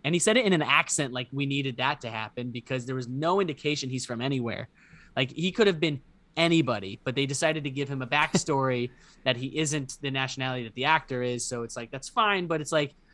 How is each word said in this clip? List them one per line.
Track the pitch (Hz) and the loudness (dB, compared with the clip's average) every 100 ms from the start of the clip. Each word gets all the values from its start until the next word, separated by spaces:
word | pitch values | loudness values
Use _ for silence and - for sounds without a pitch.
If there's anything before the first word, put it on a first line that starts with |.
and | 139 | -2
he | 175 | 2
said | 214 226 | 4 4
it | |
in | 214 | 4
an | 175 | 4
accent | 131 147 165 - 139 | 4 4 4 0 -2
like | 127 127 | -4 -6
we | 139 139 | -4 -2
needed | 139 135 120 | -2 -2 -2
that | 131 147 | -2 -2
to | 117 | -6
happen | 113 107 - 123 | -8 -8 -8 -8
because | 120 - 131 | -8 -6 -6
there | 120 131 | -4 -6
was | 123 | -6
no | 131 160 190 | -2 0 2
indication | 185 139 147 147 135 | 0 -2 -2 -2 -4
he's | 127 | -6
from | - 117 | -6 -4
anywhere. | 131 135 117 - 113 _ - - - - | -2 0 -2 -4 -8 _ -20 -20 -6 -2
Like, | 131 | -2
he | - 185 | 0 -2
could | 180 208 | 4 4
have | 165 | 4
been | 160 143 - - _ - | 0 -2 -8 -20 _ 0
anybody, | 165 165 131 107 95 - | 4 6 4 0 -4 -6
but | - | -4
they | 123 139 | -2 -2
decided | 139 160 156 | 0 0 0
to | 143 | -4
give | 135 139 | -4 -4
him | 139 | -4
a | 127 | 0
backstory | 143 156 - - 139 131 123 123 - - | 2 2 2 0 2 2 0 -2 -6 -20
<laughs> | - | -4
that | 127 120 | 0 0
he | 131 151 | -2 -2
isn't | 156 151 131 - | 0 -2 -4 -6
the | 139 | -6
nationality | 135 131 - 131 127 | -2 -4 -4 -4 -4
that | 113 | -6
the | 123 135 | -2 2
actor | 156 - 127 | 2 2 -2
is. | 123 123 - | -2 -2 -4
So | 120 | -6
it's | 117 - | -6 -8
like, | 117 | -10
that's | 135 - | -10 -6
fine. | - 214 196 175 | 0 2 2 0
But | 160 | -2
it's | 147 | 0
like, | 156 147 - _ | 0 0 -4 _